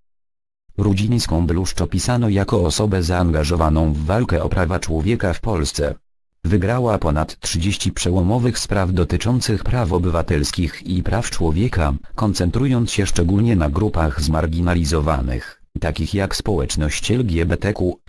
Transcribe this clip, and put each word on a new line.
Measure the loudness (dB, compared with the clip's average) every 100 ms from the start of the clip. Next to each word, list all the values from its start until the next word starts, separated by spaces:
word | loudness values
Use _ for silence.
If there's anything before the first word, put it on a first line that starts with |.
| _ _ _ _ _ _ -10 -2
Rudzińską | 0 2 2 0 0 0 0
Bluszcz | 0 -2 -2
opisano | -2 -2 0 0 2
jako | 2 2 2
osobę | 2 2 0 0
zaangażowaną | 0 2 2 2 0 2 2 4 2
w | 0
walkę | 0 0 0 0
o | 0
prawa | 0 0 -2
człowieka | -2 -2 0 0 0
w | -2
Polsce. | -2 -2 -2 -2 -4 -6 _ _ _ _
Wygrała | 0 2 2 0 0 0
ponad | 0 0 -2 -6
trzydzieści | -6 -2 -2 -2 -4
przełomowych | -2 0 2 2 2 0 -2
spraw | -2 0 0
dotyczących | 0 0 0 0 0 0 -2
praw | 0 0 0
obywatelskich | 0 0 0 0 0 0 -2 -4 -4 -6
i | -2
praw | 0 -2 -2
człowieka, | 0 0 2 0 0 0 -2 -6
koncentrując | -2 -2 0 0 2 2 2 0
się | 0 2
szczególnie | 2 4 4 4 2
na | 2
grupach | 0 0 2 0 0
zmarginalizowanych, | 0 0 0 0 2 2 0 0 0 0 -2 -4 -8 -18 -14 -6
takich | -4 -4 -2
jak | -2 -2 -4
społeczność | -2 -2 -2 -2 -2 -2 0
L | 0 2
G | 0 0
B | 0
T | -2
Q, | 0 -2 -4